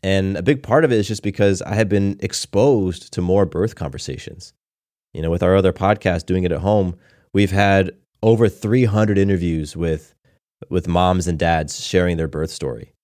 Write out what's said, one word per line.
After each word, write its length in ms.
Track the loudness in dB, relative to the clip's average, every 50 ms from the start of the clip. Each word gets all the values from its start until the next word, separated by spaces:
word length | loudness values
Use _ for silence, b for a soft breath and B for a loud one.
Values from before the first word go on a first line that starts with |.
| -2
And 320 | 0 0 0 0 -2 -2
a 60 | -2 0
big 200 | 0 0 0 0
part 220 | 0 2 2 4
of 80 | 4 2
it 60 | 0
is 100 | 0 -2
just 160 | -4 -6 -6
because 380 | -8 -2 0 0 0 0 0 -4
I 120 | -4 -2
had 140 | -2 0 2
been 280 | 2 0 0 0 -2 -4
exposed 920 | -8 -8 -6 -8 -10 -4 0 2 4 4 4 2 2 -2 -4 -6 -10 -10 -6
to 60 | -4
more 240 | -2 0 2 2 2
birth 300 | 0 0 -2 -2 -2 -4
conversations. 760 | -6 -10 -10 -8 -10 -10 -10 -12 -12 -12 -16 -18 -18 -20 -20 _ _ _ _ _ _ _ _ _ _ _ _ _
You 100 | -6 -2
know, 80 | -2
with 120 | 0 0 2
our 140 | 4 4
other 160 | 4 4 2 0
podcast, 540 | 2 0 0 0 2 0 -2 -2 -2 -2
Doing 180 | -2 -2 0 0
It 80 | 0 -2
at 80 | -2
Home, 360 | 0 2 2 2 2 0 -4 b b b b b b b b
we've 180 | 0 0 2
had 400 | 2 2 2 4 4 4 2 0 -4 _ _ _ _ _ 2
over 260 | 2 4 4 4 2
three 360 | 0 -2 -4 0 2 2 2
hundred 340 | 2 2 2 2 2 2 2
interviews 580 | 2 2 2 0 0 -2 -2 -2 -4 -6 -6
with, 380 | -6 -4 -4 -4 -4 -6 _ _ _ _ _ _ _ _ _ _ _ -16 _
with 160 | -4 -4 -2
moms 400 | 0 0 2 2 2 2 0 0
and 140 | -2 -2 -2
dads 440 | 0 0 0 0 -2 -4 -8 -12 -10
sharing 340 | -2 0 0 2 2 0 -2
their 100 | -4 -6
birth 220 | -4 -6 -8 -8
story. 420 | -8 -8 -8 -8 -8 -8 -14 -20 _ _